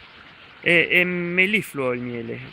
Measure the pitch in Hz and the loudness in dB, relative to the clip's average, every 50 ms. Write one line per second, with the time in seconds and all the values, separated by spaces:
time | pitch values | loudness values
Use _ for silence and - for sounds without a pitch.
0 | - - - - - - - - - - - - - 175 175 170 156 - - 180 | -20 -20 -20 -20 -20 -20 -20 -20 -20 -20 -16 -4 0 4 4 4 4 4 4 2
1 | 175 180 180 175 175 175 175 180 185 190 214 208 - - - 143 135 127 123 123 | 2 2 0 -2 -4 -2 0 2 2 2 2 0 -2 -4 -4 -4 -2 -2 -2 -2
2 | 123 123 120 117 113 113 120 120 127 - | -4 -6 -8 -8 -8 -8 -10 -10 -12 -14